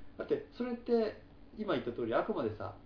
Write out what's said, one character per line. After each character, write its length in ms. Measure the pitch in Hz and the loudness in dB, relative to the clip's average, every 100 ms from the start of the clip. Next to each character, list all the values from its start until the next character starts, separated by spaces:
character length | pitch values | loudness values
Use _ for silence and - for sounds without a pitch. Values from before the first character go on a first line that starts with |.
| - - | -12 -6
だ 80 | - | 0
っ 20 | |
て 180 | 147 - - | 0 0 -4
そ 60 | |
れ 100 | 247 | -4
っ 20 | 233 | -2
て 460 | - 233 214 - - - - - | 2 4 4 -2 -14 -20 -14 -6
今 140 | 208 | 0
言 80 | 143 | 0
っ 20 | 120 | 0
た 60 | |
通 140 | 117 113 | -2 2
り、 60 | 127 | 4
あ 80 | |
く 100 | 175 | 4
ま 100 | 185 | 2
で 120 | 117 - | 0 -2
さ、 160 | 92 - | -8 -2